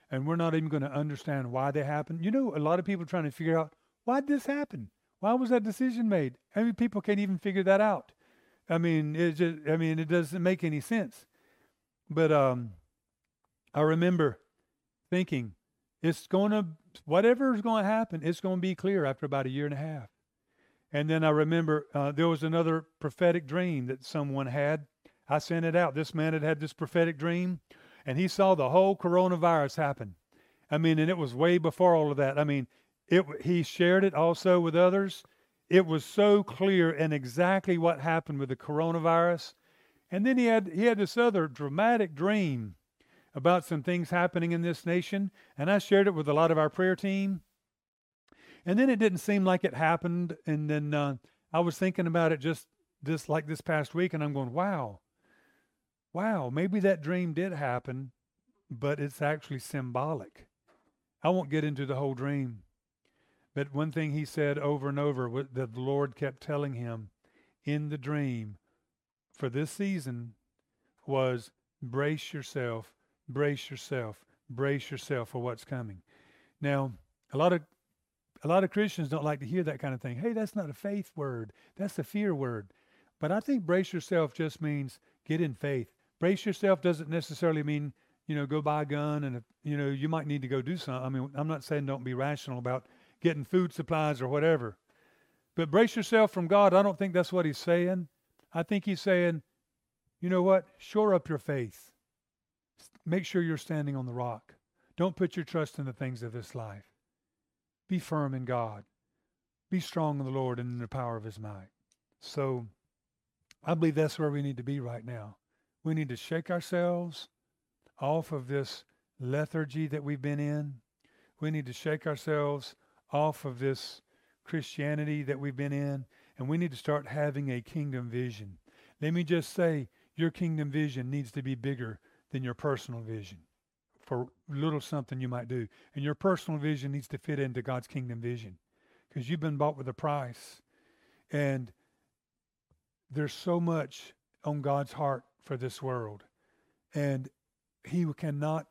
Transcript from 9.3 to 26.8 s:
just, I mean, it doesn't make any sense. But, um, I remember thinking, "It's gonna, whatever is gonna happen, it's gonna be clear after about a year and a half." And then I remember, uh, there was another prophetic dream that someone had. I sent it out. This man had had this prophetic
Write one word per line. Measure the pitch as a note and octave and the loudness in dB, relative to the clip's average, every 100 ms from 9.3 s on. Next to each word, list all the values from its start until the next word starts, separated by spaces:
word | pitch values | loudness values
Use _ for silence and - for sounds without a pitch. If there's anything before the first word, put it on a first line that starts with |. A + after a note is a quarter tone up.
just, | D3+ E3+ D#3 D3+ | 2 0 0 0
I | D#3+ | 2
mean, | D#3+ D#3+ | 2 0
it | D#3 | 2
doesn't | F3 D#3 F3 | 2 2 0
make | F3 F#3+ | 0 2
any | E3+ D3+ | 0 -2
sense. | - A3+ F3 - _ _ _ _ _ _ _ _ - | 0 0 -2 -6 _ _ _ _ _ _ _ _ -6
But, | D3+ D#3+ | 2 4
um, | D3+ C3+ B2 A#2 F2+ _ _ _ _ _ _ _ _ _ | 6 4 2 -6 -12 _ _ _ _ _ _ _ _ _
I | - | 0
remember | D3+ E3 F3 F3+ D3 - _ _ _ _ _ _ - | 2 4 4 4 2 0 _ _ _ _ _ _ -4
thinking, | F3+ F#3 C#3+ A2+ F2+ _ _ _ _ | -2 0 -2 -4 -12 _ _ _ _
"It's | D#3+ E3 - | -2 -2 0
gonna, | F#3+ G#3 G#3+ F3+ D#3 _ - | 2 2 2 -2 -8 _ -16
whatever | - E3 A3 B3 C4+ | 0 4 6 4 4
is | A3+ | 2
gonna | A3 A3 | 2 2
happen, | G3 A3 A3+ D#3+ | 2 0 0 -4
it's | D3+ E3+ | -2 -2
gonna | F#3+ F#3 | -2 0
be | F#3 | -2
clear | F3+ F#3+ G3 | -2 0 0
after | C#3+ C3 | 0 -2
about | D3 C#3 C3 | -2 -2 -2
a | |
year | C3+ D3 | -2 -4
and | |
a | C#3 | -4
half." | D#3 D3+ A2 _ _ _ _ _ _ _ _ | -6 -8 -12 _ _ _ _ _ _ _ _
And | C#3+ D3+ | -2 2
then | D#3+ | 4
I | D#3+ | 6
remember, | D3+ D3+ E3 D#3 D3+ D3 | 6 6 4 4 2 0
uh, | C#3+ C#3+ | -2 0
there | C#3+ E3+ | 2 2
was | D#3+ | 2
another | D#3+ E3 E3 D#3+ D#3 _ | 0 2 2 0 -4 _
prophetic | D3+ - F3 E3+ C#3+ | -8 2 4 4 0
dream | D#3+ F3+ D3+ B2 | -2 0 -2 -2
that | C3 | -6
someone | - D#3+ C#3+ C#3 C3+ | -6 -4 -2 -2 -2
had. | C#3 C#3+ D#3 D3 _ - _ - | 0 0 0 -4 _ -20 _ -2
I | D3 | 0
sent | - E3+ E3 | 0 -2 2
it | E3 | 4
out. | E3+ | 2
This | C#3 D#3 | 0 -4
man | D#3+ D#3 | -2 0
had | D#3+ | 0
had | D3+ D#3 | 0 -2
this | D3+ | -4
prophetic | - | -6